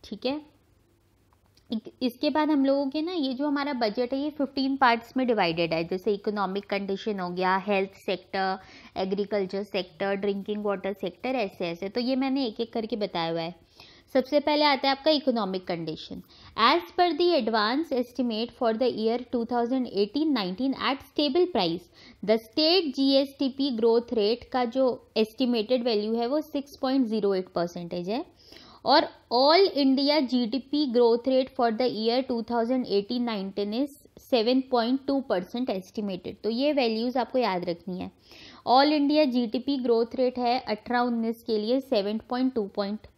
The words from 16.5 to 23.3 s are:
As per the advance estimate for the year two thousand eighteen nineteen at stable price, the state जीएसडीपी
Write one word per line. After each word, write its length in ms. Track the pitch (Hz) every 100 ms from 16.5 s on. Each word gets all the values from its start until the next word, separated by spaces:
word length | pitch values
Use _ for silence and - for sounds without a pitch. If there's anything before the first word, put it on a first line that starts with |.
| - 226
As 220 | 330 - -
per 100 | 349 302
the 80 | 349
advance 580 | 330 226 220 208 269 330 254
estimate 560 | 240 - 247 214 240 -
for 100 | 233 220
the 100 | 254
year 260 | - 220 240 247
two 80 | 247 226
thousand 340 | 240 233 262 240
eighteen 380 | 190 208 285 320 254
nineteen 380 | 185 185 269 254 214
at 140 | 277 -
stable 360 | - 294 302 359
price, 320 | - 175 175 - - - -
the 140 | 190 226 -
state 420 | - 311 370 320 262
जीएसडीपी 760 | 269 269 277